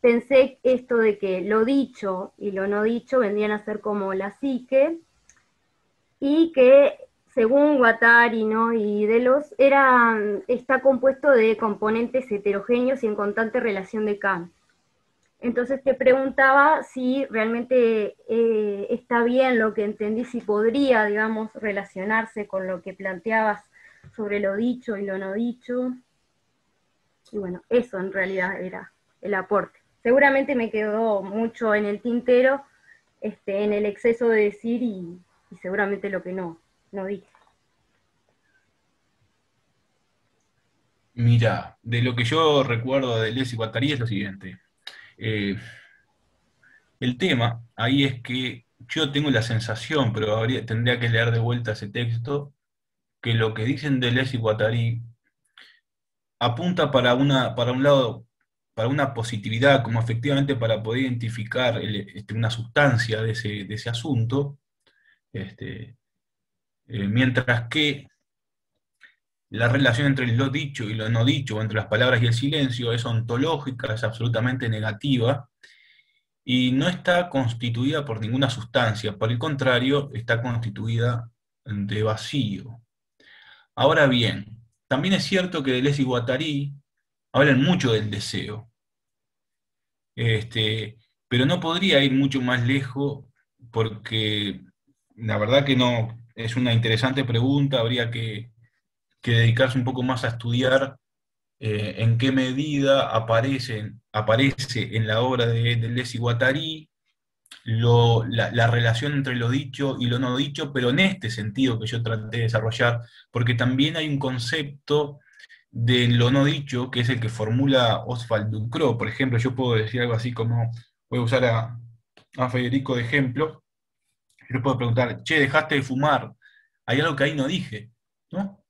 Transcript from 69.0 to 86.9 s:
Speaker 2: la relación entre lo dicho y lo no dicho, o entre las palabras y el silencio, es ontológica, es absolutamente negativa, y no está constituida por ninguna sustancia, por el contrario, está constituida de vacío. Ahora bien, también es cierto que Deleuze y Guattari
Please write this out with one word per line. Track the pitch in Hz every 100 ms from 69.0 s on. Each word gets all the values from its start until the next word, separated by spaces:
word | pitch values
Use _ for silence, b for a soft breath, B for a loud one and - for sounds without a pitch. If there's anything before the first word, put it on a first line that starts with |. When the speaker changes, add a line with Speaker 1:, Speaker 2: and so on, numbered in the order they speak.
| b b _ _ _
Speaker 2:
la | 104 117
relación | 135 131 117 143
entre | 135 123
lo | 117 135
dicho | 139 147 -
y | 107 110
lo | 110
no | 113
dicho, | 120 156 - 107
o |
entre | 110 107
las | 104
palabras | 110 123 123
y | 120
el |
silencio, | 113 139 156 135 117 120
es | 117 120
ontológica, | 113 107 120 151 151 135 120 113
es | 110
absolutamente | 110 - 120 113 123 127 123
negativa, | 110 107 104 143 127 113 143 - _ b b b b b b b _
y | - 127 127
no | 131 165
está | 180 - 175 175
constituida | 139 123 - 120 117 131 156
por | 143 107
ninguna | 107 127 139
sustancia, | - - 131 117 107 104 101
por | 113
el | 120
contrario, | 160 139 131 123 127 143 -
está | 113 - 117
constituida | 123 117 117 98 110 117 120 120 - _ _ _
de | - 104 101 101
vacío. | 107 107 - 143 107 92 - - _ _ _ _ b b b b b -
Ahora | 135 160 139
bien, | 127 110 85 101 - _ _ _
también | 131 180
es | 185
cierto | - 190 180 170
que | 135
Deleuze | 127 139 143
y | 131
Guattari | 123 120 131 160 143 143 - _